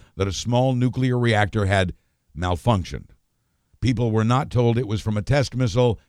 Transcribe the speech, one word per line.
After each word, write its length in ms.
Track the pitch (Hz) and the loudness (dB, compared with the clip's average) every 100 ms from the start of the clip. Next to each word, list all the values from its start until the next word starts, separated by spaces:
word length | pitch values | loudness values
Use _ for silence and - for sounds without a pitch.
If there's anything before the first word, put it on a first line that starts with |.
| - - | -8 -6
that 120 | 98 | -4
a 40 | |
small 420 | 90 117 120 131 | -4 -2 0 2
nuclear 460 | 127 127 127 127 123 | 2 0 0 -2 0
reactor 460 | 120 107 104 107 98 | 2 2 0 0 0
had 280 | 98 90 - _ _ _ 76 | 0 0 -4 _ _ _ -6
malfunctioned. 720 | 90 90 120 104 80 71 - - _ _ _ _ _ - | -4 -2 0 0 -2 -10 -14 -20 _ _ _ _ _ -6
People 300 | 123 120 120 | -2 0 0
were 120 | 110 | 2
not 260 | 110 127 147 | 2 2 0
told 280 | 120 120 120 | 0 2 2
it 100 | 101 | -2
was 140 | 107 | -4
from 160 | 110 104 | -2 -4
a 40 | |
test 340 | - 139 127 127 | 0 0 0 -2
missile. 440 | 123 123 123 107 | -2 2 2 0